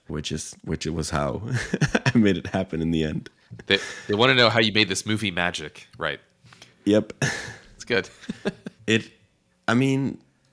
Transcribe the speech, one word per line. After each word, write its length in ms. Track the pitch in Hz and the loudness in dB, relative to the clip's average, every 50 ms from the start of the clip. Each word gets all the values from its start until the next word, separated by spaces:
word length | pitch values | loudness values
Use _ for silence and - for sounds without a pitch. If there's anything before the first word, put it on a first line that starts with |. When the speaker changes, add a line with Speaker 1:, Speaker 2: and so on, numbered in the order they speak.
| _ - | _ -10
Speaker 1:
which 240 | 73 76 73 - | -8 -8 -6 -6
is, 240 | 80 78 - - - - - | -6 -8 -8 -10 -14 -14 -8
which 220 | - 82 78 - 82 | -6 -6 -4 -4 -4
was 220 | 80 82 78 - | -4 -4 -4 -4
how 320 | - 73 73 71 - - 101 127 135 120 - - - - | -2 -2 -2 -2 -2 -4 -6 -4 -4 -4 -4 -2 -2 -2
<laughs> 280 | - - - - - 131 - | -2 0 0 0 0 2 4
I 20 | 120 | 4
made 200 | 107 101 92 90 | 4 4 4 2
it 100 | - - | -2 -4
happen 340 | - 95 95 - - 80 | -4 -4 -4 -2 -4 -4
in 100 | 80 82 | -2 0
the 120 | 82 80 78 | 0 0 0
end. 260 | 78 78 - - - _ _ _ - - - - - | -2 -4 -6 -10 -12 _ _ _ -20 -20 -12 -2 0
Speaker 2:
They, 120 | 98 98 - - - - - - | 0 0 0 -4 -12 -12 -6 -2
they 80 | 104 | 2
wanna 180 | 101 120 131 135 | 4 4 4 6
know 160 | 123 120 110 | 6 6 6
how 100 | 104 117 | 6 6
you 100 | 113 107 | 4 4
made 160 | 98 107 107 92 | 4 2 2 2
this 180 | 92 - - | 0 -4 -2
movie 240 | 104 110 107 113 101 | -2 -2 0 0 -2
magic, 580 | 87 90 87 87 87 - 78 76 - - - _ _ - | 0 0 -2 -2 -2 -4 -8 -10 -12 -16 -20 _ _ -6
right? 240 | 82 78 71 - _ _ _ _ _ - - - - - _ _ - | -6 -6 -6 -6 _ _ _ _ _ -20 -20 -20 -20 -20 _ _ 0
Speaker 1:
Yep. 260 | 101 104 110 107 - - - - - - - - - - - - - - | 4 4 4 2 0 -6 -6 -4 -4 -4 -6 -10 -12 -14 -16 -20 -20 -20
Speaker 2:
It's 80 | - - | -16 -6
good. 240 | - 120 113 - - - - - - - - - | -2 -2 -2 -2 -4 -10 -20 -14 -14 -12 -6 -6
<laughs> 80 | - - - - - _ _ - - | -6 -6 -6 -16 -18 _ _ -2 0
Speaker 1:
It, 240 | 110 113 - - _ _ _ _ _ _ _ _ _ _ - - | 0 0 0 -4 _ _ _ _ _ _ _ _ _ _ -2 0
I 60 | 113 | 2
mean, 460 | 123 135 135 135 135 139 117 - - _ _ _ _ _ _ | 2 4 2 2 0 0 -2 -4 -8 _ _ _ _ _ _